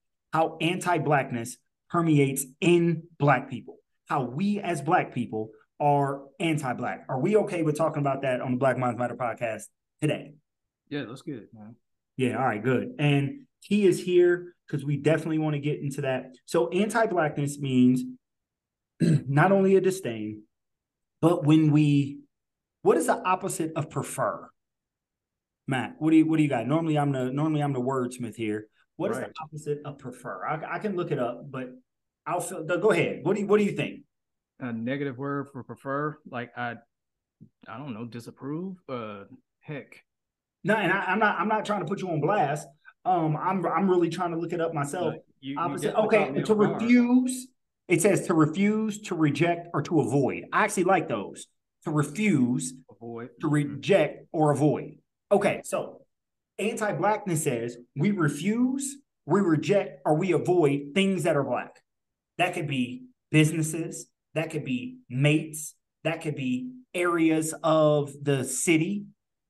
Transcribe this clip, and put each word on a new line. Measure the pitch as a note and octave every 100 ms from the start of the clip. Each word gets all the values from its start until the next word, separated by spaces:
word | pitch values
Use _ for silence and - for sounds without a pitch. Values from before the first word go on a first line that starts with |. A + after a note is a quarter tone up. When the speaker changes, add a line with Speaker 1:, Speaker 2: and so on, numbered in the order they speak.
| _ _ _
Speaker 1:
How | D#3+ D#3+ -
anti-blackness | E3+ F3+ F3+ F3 D3 C#3+ B2+ A#2+ B2 - _ _ _
permeates | F3 E3 D3 C3+ C#3 - -
in | E3 F3 E3+ D#3+ - -
Black | C#3+ B2+ -
people. | A#2 - - _ _ -
How | D3+
we | A#2+ C3+ G3+ G#3
as | F3 E3+
Black | C#3 F3+ -
people | C3 G#2 A2 G#2+ - _ -
are | D3 C#3+ C#3 C#3+ - -
anti-Black. | E3 D3+ C3 A2+ A#2 F#2+ -
Are | B2
we | E3+ G#3
okay | - E3+
with | D3+ C#3+
talking | D#3+ D3
about | C#3+ C3+
that | - B2+
on | B2+
the | B2+
Black | C3+ B2
Minds | B2 A2+
Matter | A#2+ A#2+
podcast | B2 A2 A#2 G#2+ - _ _ -
today? | D3+ G#2 - - _ _ _ _ -
Speaker 2:
Yeah, | C#3+ A2
let's | C3
get | - B2+
it, | F#2
man. | A2 G#2+ A#2 _ _ _ -
Speaker 1:
Yeah, | B2+ -
all | C3
right, | G#2
good. | A#2 B2 - B2
And | D3 C#3+ C#3 - - _
he | - G#3 G3
is | D#3
here | F#3 F3+ F3 F3 - - -
'cause | D3 C3+
we | C#3+
definitely | D3 D#3 D#3+ D#3
wanna | D#3 D3
get | D3 C#3+
into | C#3+ -
that. | C3+ B2+ - - -
So | E3+ E3+
anti-Blackness | F3+ G#3+ A3+ G#3+ F#3 D3+ C#3+ C#3 C#3+
means | C#3 B2+ B2+ B2+ B2+ - _ _ _
<clears throat> | _ _ _ _ -
not | E3 D3 C3 C#3 F3+
only | G3 F#3+ F#3+
a |
disdain, | F3+ F#3 B2 A2+ G#2+ G#2+ - _ _ _ _ _ _ -
but | D#3+ E3+ D3
when | D#3 D#3
we, | D3 D3 C#3+ C#3 - - _ _ _ _ _
what | F#3+ D#4+
is | B3+
the | F3 F3+
opposite | F#3 F#3 - D#3+ D#3+
of | C#3+
prefer? | C#3+ - - A2+ D#2+ - _ _ _ _ _ _ _ _ _ _ _ -
Matt, | C3 A2 -
what | D#3
do | D#3+
you, | D#3+
what | D#3+
do |
you | D3
got? | B2 A2+
Normally | D#3 E3 D3+
I'm | C#3+
the, | C3+ B2+
normally | C3+ D#3 D3+
I'm | C#3+
the | C3
wordsmith | B2 C3 B2 B2 A#2 G#2
here. | G#2+ G#2+ G#2+ _ _ -
What | -
is | B2
Speaker 2:
Right. | -
Speaker 1:
the | -
opposite | D#3+ D3+ D3 C#3+ -
of | -
prefer? | B2+ - A2+ F#2+ A#2
I, | D3+ - F3
I |
can | G#3+ F3
look | D3+
it | C#3+
up, | A#2+ B2 C#3
but | B2+ B2+ - _ _ _ _ D3
I'll | F3
feel, | F3 F#3
go | D3+ E3+ G#3
ahead. | E3+ B2 -
What | E3 G3+
do |
you, | G3
what | G#3
do |
you | G3
think? | D3 G2+ - - _ _ _ _ -
Speaker 2:
A | B2+
negative | A2+ A#2 C#3 C#3+ B2
word | C#3 C#3+ C3
for | C3
prefer? | - A#2 C3+ C#3 D3+ D3 -
Like, | B2 B2 -
I, | A#2+ A#2 _ _ _ _ _ _ A2 _ -
I | A2
don't | C#3+
know, | G#2+ A#2+
disapprove? | A#2+ A#2+ - C3+ D#3 F#3+ F3+ -
Uh, | B2+ G#2+ G2+ G2+ - _ _
heck. | - C#3+ - - _ _ _ _ _ _
Speaker 1:
No, | E3 G#3+
and | F3+
I, | G3 F#3
I'm | G3
not, | G#3 F3
I'm | G3+
not | A3 G3
trying | G#3
to | D#3+
put | F3+
you | F#3
on | D#3
blast. | D3 G#3 C#3+ D3+ - _ - - F3
Um, | F3+ D#3 D3
I'm, | E3+ F#3+ E3
I'm | D#3+ G3
really | F3+ E3
trying | D#3+ F3
to | E3
look | E3
it | F3
up | D#3+ D#3
myself. | C#3+ F#3 D#3+ D#3+
Speaker 2:
No, | - _
you, | C3
you | D3
Speaker 1:
Opposite, | E3+ C#3+ D3
Speaker 2:
definitely | - G#3+
Speaker 1:
okay, | G#3+ -
Speaker 2:
caught | -
me |
Speaker 1:
to | -
Speaker 2:
off | G#3+
guard. | G3+ -
Speaker 1:
refuse. | A3+ B3 A#3+ B3+ B3+ - - _ _ _ -
It | E3+
says | G3+ D#3+ -
to | E3
refuse, | D3+ F#3+ G3+ G#3+ A3 G3+
to | - E3+
reject, | D#3 - E3+ E3+ -
or | E3+
to | - D#3+
avoid. | A2+ C#3+ B2 F2 -
I | E3+
actually | G#3 G#3
like | F3+ F#3 -
those. | A2 F2 - - _ _ _ F3
To |
refuse, | D3+ C#3+ - G#3+ D3 A#2+ B2+ - - -
Speaker 2:
Avoid. | - A#2 A#2 B2+ -
Speaker 1:
to | D#3+
Speaker 2:
Mm-hmm. |
Speaker 1:
reject, | D3 C#3+ C#3+ - F#3+ A2+ - -
or | E3 D3+
avoid. | B2+ D3+ - - - _ _ -
Okay, | G#3 G3 A#2+
so | - - - - _ _ _ _ _ -
anti-blackness | G#3 - G#3+ D3 F#3+ G#3+ G3+ D#3+
says | D3+ A#2 A#2 - - -
we | G#3
refuse, | G3 D3+ C#3+ F#3+ A#3 B3+ C#4+ - - _ _ -
we | F#3+
reject, | F3 D3+ - G3+ - - E3+
or | D3+
we | F#3
avoid | D3+ B2 F3+ D3 C#3+ -
things | G3 G3 F#3
that | E3 D3
are |
Black. | C3 A2+ - - _ _ _ _ _ -
That | F3+
could | F3+ D3
be | C3+ A#2+ - - _ -
businesses. | D#3 D3+ E3 D#3 E3 E3 - - _ _ D3+
That | D#3+
could | D#3
be | C3+ B2 - - -
mates. | B2+ D3 D3+ - - - - _ _
That | D#3 E3
could | D3+ C#3
be | B2+ B2+ - - -
areas | F3+ F3 F3 D#3+ D#3+ D#3 -
of | E3 D#3+ D3+ D3 C#3+ -
the | C#3+ C3+
city. | B2 - - D#3+ F3 G#3 - - _ _